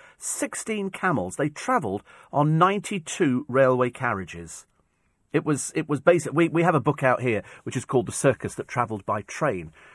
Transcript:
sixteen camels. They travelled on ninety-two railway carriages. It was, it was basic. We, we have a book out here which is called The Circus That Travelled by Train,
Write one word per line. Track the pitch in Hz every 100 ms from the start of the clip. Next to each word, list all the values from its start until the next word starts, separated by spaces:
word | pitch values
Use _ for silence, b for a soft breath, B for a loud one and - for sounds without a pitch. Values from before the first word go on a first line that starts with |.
| b b
sixteen | - - 277 - - 214 196
camels. | - 185 135 92 -
They | 147
travelled | 151 - 254 113 101 B B B
on | 139 147 156
ninety-two | 180 202 196 202 160 - 160 123 -
railway | 127 131 127 123
carriages. | - 123 101 90 85 82 - - _ _ _ _ _ _
It | 156
was, | 156 139 - -
it | 156
was | 147
basic. | - 175 139
We, | 139 165
we | 156
have | 170
a | 156
book | 131 139
out | 131 123
here | 127 104 B B
which | - 131
is |
called | - 131 113
The |
Circus | - 139 120 - -
That | -
Travelled | 135 117 107 104
by | 104
Train, | 98 - 151 95 80 B B